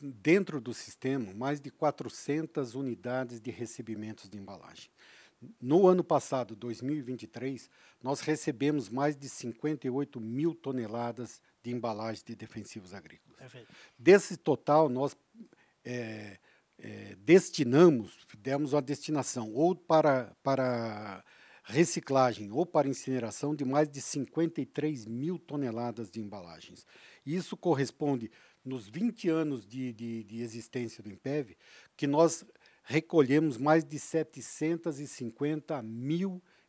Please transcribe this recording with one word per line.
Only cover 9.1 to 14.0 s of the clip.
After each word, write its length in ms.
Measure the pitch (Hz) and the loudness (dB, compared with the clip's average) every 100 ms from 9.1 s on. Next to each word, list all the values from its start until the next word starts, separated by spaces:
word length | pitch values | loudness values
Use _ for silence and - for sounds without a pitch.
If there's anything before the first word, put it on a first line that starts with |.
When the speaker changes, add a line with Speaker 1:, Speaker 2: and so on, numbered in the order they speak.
| 139 | -2
Speaker 1:
de 140 | 139 | -8
cinquenta 580 | - 123 113 151 151 131 | -10 -10 -6 -4 -4 -2
e 20 | |
oito 300 | 127 139 127 | -2 -4 -6
mil 340 | 110 120 165 | -8 -2 -2
toneladas 880 | 165 - 131 113 113 120 117 120 - _ _ | -2 -6 -4 -4 -4 -6 -6 -10 -14 _ _
de 80 | 120 | -8
embalagem 500 | 123 117 107 113 107 - | -4 -4 -4 -6 -8 -10
de 100 | 113 | -14
defensivos 580 | 110 - 104 113 92 | -12 -12 -12 -14 -14
agrícolas. 440 | 98 - - _ - | -16 -18 -20 _ -20
Speaker 2:
Perfeito. 300 | 131 127 113 - - | -20 -20 -20 -20 -20
Speaker 1:
Desse 380 | - | 2